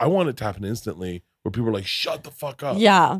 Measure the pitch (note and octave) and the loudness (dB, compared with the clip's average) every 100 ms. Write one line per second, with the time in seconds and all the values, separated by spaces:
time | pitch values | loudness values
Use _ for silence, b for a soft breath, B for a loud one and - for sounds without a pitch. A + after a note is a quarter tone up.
0 | C3+ F#3+ E3 B2 G#2+ G2+ G2+ A2+ A2 D#2+ | 0 2 0 -2 -6 -6 -6 -6 -8 -8
1 | F#2 F2 _ _ - F#2+ A2+ G2+ F#2+ - | -8 -10 _ _ -8 -4 -2 -2 -4 -6
2 | - - - - C#3+ C3 C#3+ G3 G#3+ F#3+ | -6 -8 -12 -12 -12 -8 -4 2 6 6
3 | D3 F#3+ | 6 2